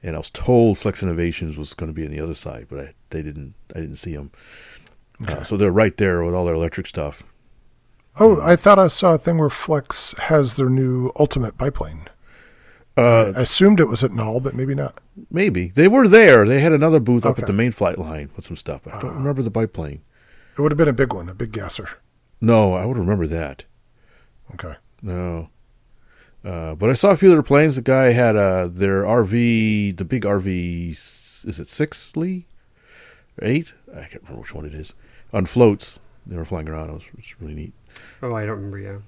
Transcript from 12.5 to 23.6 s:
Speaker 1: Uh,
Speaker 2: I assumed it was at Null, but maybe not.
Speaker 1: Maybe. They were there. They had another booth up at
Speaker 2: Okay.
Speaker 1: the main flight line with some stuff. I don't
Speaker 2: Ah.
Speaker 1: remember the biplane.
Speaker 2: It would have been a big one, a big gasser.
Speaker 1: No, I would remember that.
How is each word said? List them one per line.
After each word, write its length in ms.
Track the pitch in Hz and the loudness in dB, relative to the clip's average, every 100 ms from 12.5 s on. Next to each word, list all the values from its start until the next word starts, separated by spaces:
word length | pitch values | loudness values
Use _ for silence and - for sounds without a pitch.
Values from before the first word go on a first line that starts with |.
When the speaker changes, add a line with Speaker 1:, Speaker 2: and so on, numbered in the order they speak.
| _ _ _ _ - | _ _ _ _ 2
Speaker 1:
Uh, 340 | 120 117 107 | 6 6 4
Speaker 2:
I 60 | 98 | 0
assumed 400 | 127 - 196 208 | -2 4 6 6
it 80 | 143 | 2
was 160 | 113 | 0
at 80 | 127 | -2
Null, 280 | 113 110 113 | -2 -4 -4
but 140 | 131 | -4
maybe 200 | 117 135 | -4 -4
not. 260 | 139 139 - _ - - | -4 -6 -10 _ -20 -8
Speaker 1:
Maybe. 380 | 165 196 92 90 | -2 0 0 -2
They 200 | 101 180 | 2 4
were 180 | 247 233 | 6 8
there. 400 | 208 214 123 104 | 8 10 8 8
They 140 | 135 | 4
had 120 | 156 | 4
another 280 | 151 156 160 | 4 4 4
booth 240 | 113 123 | 4 2
up 140 | 107 123 | 2 -2
at 60 | |
Speaker 2:
Okay. 20 | 107 | -2
Speaker 1:
the 80 | |
main 180 | 101 120 | -2 -2
flight 240 | 113 92 87 | 0 -2 -2
line 300 | 80 78 69 - | -8 -10 -12 -16
with 80 | |
some 120 | - 82 | -14 -14
stuff. 280 | - 69 - | -12 -14 -14
I 140 | - | -12
don't 120 | 131 | -10
Speaker 2:
Ah. 40 | 160 | -6
Speaker 1:
remember 240 | 135 135 | -4 -2
the 60 | 113 | -2
biplane. 540 | 110 110 - 76 71 _ _ _ - _ - | -2 -4 -4 -10 -10 _ _ _ -20 _ -6
Speaker 2:
It 20 | |
would 100 | 147 | -4
have 60 | 147 | 0
been 100 | 156 | 0
a 60 | |
big 220 | 120 127 | 2 -2
one, 160 | 101 87 | -4 -10
a 40 | |
big 160 | 92 120 | -10 -10
gasser. 380 | 110 92 - 98 - _ _ _ _ | -8 -10 -12 -14 -18 _ _ _ _
Speaker 1:
No, 320 | 113 113 104 | 2 4 4
I 100 | 92 | 0
would 140 | 101 127 | -4 -4
remember 280 | 90 101 80 | -2 0 -2
that. 380 | 82 78 67 | -4 -6 -12